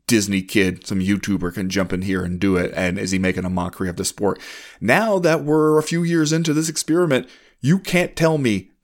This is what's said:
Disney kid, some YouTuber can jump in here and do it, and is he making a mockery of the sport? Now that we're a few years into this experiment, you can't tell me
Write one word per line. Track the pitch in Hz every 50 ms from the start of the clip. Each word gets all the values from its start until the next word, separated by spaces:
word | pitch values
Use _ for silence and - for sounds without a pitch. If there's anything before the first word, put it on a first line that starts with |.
| - -
Disney | 120 107 95 101 98 95
kid, | 92 - - 104 92 92 90 - -
some | - 104 95
YouTuber | 92 98 104 95 - 104 98 - 87 87 -
can | 107 92 95
jump | 92 98 90 - 92
in | 92
here | 95 101 95 92 90
and | 87 90
do | 90 98 98 92
it, | 87 90 - -
and | 87 92 90 90 101
is | 107 92
he | 95
making | 95 95 92 - 95 90
a | 90
mockery | 92 90 87 90 - - 95
of | 90 82
the | - 92
sport? | - - - 101 92 90 - - - - - - - - -
Now | - 110 139 196 226 220 196 185
that | 175 156 165 147 143
we're | 147 156 156 156 156 151
a | 156 156
few | - 170 170 170
years | 170 170 165 151 147 160
into | 165 165 165 147
this | 156 160
experiment, | 160 151 - - - 160 175 180 156 131 123 127 - - - _ _ _ -
you | 120 139 185 190
can't | - - 175 175 180 175 -
tell | - 165 160 160
me | 147 131 113 101 92 - - _ _